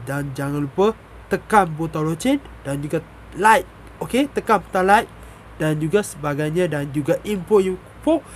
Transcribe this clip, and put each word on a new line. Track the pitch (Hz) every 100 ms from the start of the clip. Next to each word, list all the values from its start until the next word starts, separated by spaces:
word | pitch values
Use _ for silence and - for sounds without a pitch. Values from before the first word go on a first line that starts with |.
| 120
dan | 143 143
jangan | 131 139 143
lupa | 143 180 208 220 - - -
tekan | 190 - 214 180
butang | 151 160 160 156
loceng | 160 254 285 - -
dan | - 139
juga | 151 160 - - -
like, | 147 214 214 - - - -
okey? | 160 240 285
Tekan | - - 202
butang | - 190 185
like | 208 - - - - - -
dan | 156 151
juga | 156 202
sebagainya | 202 147 147 143 151 165 180
dan | 147 143
juga | 139 143 -
info-info | 202 208 165 208 190 185 - - 302 320 -